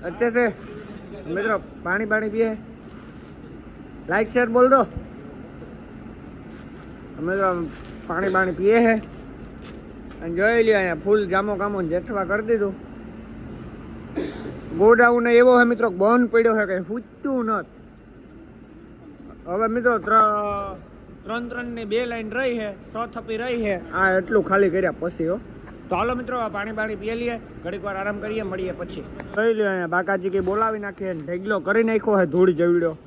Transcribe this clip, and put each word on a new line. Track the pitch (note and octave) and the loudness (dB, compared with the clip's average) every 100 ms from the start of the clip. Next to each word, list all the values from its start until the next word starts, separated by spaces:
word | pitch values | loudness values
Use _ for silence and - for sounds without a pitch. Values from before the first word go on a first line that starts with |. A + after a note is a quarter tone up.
અત્યારે | E3 F3 A#3 | -8 -2 0
છે | A3+ A#3+ - - - - - - - D3 | 2 2 0 -14 -14 -14 -16 -14 -14 -6
મિત્રો, | F3 G#3+ G3+ - - | -4 0 -2 -4 -10
પાણી | F3 F#3+ A3 | -4 -2 0
પાણી | G#3+ A3 | -2 -2
પીએ, | A3 A3+ A3 - - - - - - - - - - - - - - - | 0 0 -2 -10 -18 -18 -18 -18 -18 -18 -18 -16 -16 -16 -18 -18 -16 -4
લાઈક | F#3 A3 | -2 0
શેર | B3 B3 | 2 2
બોલ | A#3 B3+ | 6 6
દો. | C4+ A3 - - - - - - - - - - - - - - - - - - - - - - - | 4 0 -4 -12 -16 -16 -16 -16 -16 -16 -16 -18 -16 -16 -16 -18 -18 -18 -18 -18 -18 -18 -18 -16 -8
અમે | D#3+ G3 | -4 0
તો | F#3+ F3+ D#3+ - - - - | 2 0 -4 -8 -14 -14 -6
પાણી | E3 F#3+ F#3 | -2 2 2
પાણી | F#3 E3+ | 2 2
પીએ | F#3+ A#3 | 4 6
છે | A#3 A3 - - - - - - - - - - - - | 6 4 -2 -14 -16 -16 -16 -16 -16 -16 -16 -16 -16 -12
અને | E3 E3+ | -6 2
જોઈ | G#3 A#3 | 4 6
લ્યો | A3+ G#3 | 6 6
અહીંયા | F#3 D#3+ | 4 -2
ફૂલ | F#3+ G#3+ G3 | 2 4 4
જામો | F#3+ G#3 G3 | 0 0 0
કામો | G3+ G3+ | -2 -2
જેઠવા | E3+ F3 F3+ G#3 | 0 -2 -2 -4
કરી | F3+ G#3 A3 | 0 -2 2
દીધું. | A3+ G3+ F#3+ - - - - - - - - - - - - - - - - - - - E3 | 2 0 -4 -14 -16 -16 -16 -16 -14 -14 -12 -14 -14 -14 -14 -10 -8 -8 -8 -12 -12 -10 4
ગોડાઉન | G#3 A#3 A#3+ A#3+ A#3+ | 8 8 8 6 6
એવો | A#3 B3 B3 | 8 8 8
છે | |
મિત્રો, | A#3+ A#3 A#3 | 6 4 0
બંધ | F3+ G3+ A#3+ A#3+ | 2 4 4 4
પડ્યો | A3+ A3+ A3 | 4 4 4
છે, | G3+ | 2
કંઈ | F#3 E3+ | -2 -4
ખૂટતું | A3+ - - C#4 C4 A3+ | -8 -10 -8 -4 -2 0
નથી. | G#3+ D#3+ - - - - - - - - - - - - - - - - - - | -2 -4 -16 -20 -20 -20 -20 -20 -20 -20 -20 -20 -20 -20 -20 -20 -20 -20 -16 -6
હવે | F#3 A3 | -2 0
મિત્રો | A#3 A#3+ A3+ | 2 2 2
ત્ર-, | G3+ A3 G#3+ G#3 G#3 G3+ G3 F#3 - - - - | 4 6 6 4 -2 -4 -6 -12 -16 -20 -20 -18
ત્રણ | G3 A3+ A#3+ | -8 -6 -6
ત્રણ | A#3+ A#3+ | -8 -8
ની | A#3 | -8
બે | G#3+ A3 B3 | -2 -2 -2
લાઈન | A#3 A3 | -4 -6
રહી | A#3 C4 A#3+ | -2 -2 -2
છે, | G#3+ F#3 - | -4 -8 -12
છ | A3 A#3 | -8 -6
થપ્પી | A#3 G#3+ A3 | -8 -6 -6
રહી | A#3+ A#3+ | -2 -2
છે. | G#3+ F3+ E3+ | 0 -2 -2
આ | F3+ F#3+ F#3 | 2 4 4
એટલું | F3+ G3 | 4 2
ખાલી | E3+ F#3+ G3 | 4 4 4
કર્યા | F3 F#3 - | 4 0 0
પછી | E3+ E3+ E3 | -6 -2 -2
હો. | G3+ - - - - - | -2 -6 -16 -16 -18 -4
તો | F3+ | -2
હાલો | A3+ | 0
મિત્રો, | B3 A#3+ B3 | -2 -4 -4
આ | A3 | -4
પાણી | G3 G#3 G#3+ | -4 -6 -4
બાણી | G#3+ G#3 | -4 -4
પીએ | G#3 | -6
લઈએ, | A#3 A#3+ A#3 A3+ - | -4 -4 -6 -10 -12
ઘડીક | E3+ F#3+ | -8 -6
વાર | G3 F#3+ | -6 -4
આરામ | G3 G#3 | -4 -4
કરીએ, | G#3+ A3 | -4 -4
મળીએ | G3+ F#3+ F#3 | -4 -4 -6
પછી. | F3 F3 - - - - | -6 -10 -10 -12 -12 -6
જોઈ | - A3+ | 0 2
લ્યો | A3 G3+ | 4 2
અહીંયા | F#3+ E3+ | 2 0
બાકાજી | F3 F#3+ G3 F#3+ | 0 2 0 0
કંઈ | F#3+ F3+ | 0 0
બોલાવી | G#3 A3+ G#3+ G3+ | 0 0 -2 -8
નાખીએ | F#3 F#3+ | -8 -6
ને | E3+ | -6
ઢેગલો | D3 F3+ G3 G#3 | -6 -6 -2 -2
કરી | D#3+ G#3+ A3+ | 2 4 4
નાખ્યો | A3 A3 G3+ | 2 4 4
છે | F3 | 4
ધૂળ | D#3+ F#3 | 6 6
જેવડો. | D#3+ F3 F3 E3+ D#3+ | 6 4 4 2 -4